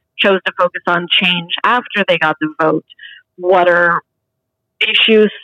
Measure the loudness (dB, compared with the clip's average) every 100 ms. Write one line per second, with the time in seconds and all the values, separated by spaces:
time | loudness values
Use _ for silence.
0 | _ -4 0 0 -2 -2 -2 -2 -4 -4
1 | -2 -2 0 -2 -6 -4 -2 -2 -2 -4
2 | -2 0 -2 -2 -6 -2 -2 -2 -6 _
3 | -20 -20 _ -6 0 2 4 2 2 0
4 | -6 _ _ _ _ _ _ -6 -2 0
5 | 4 4 4 0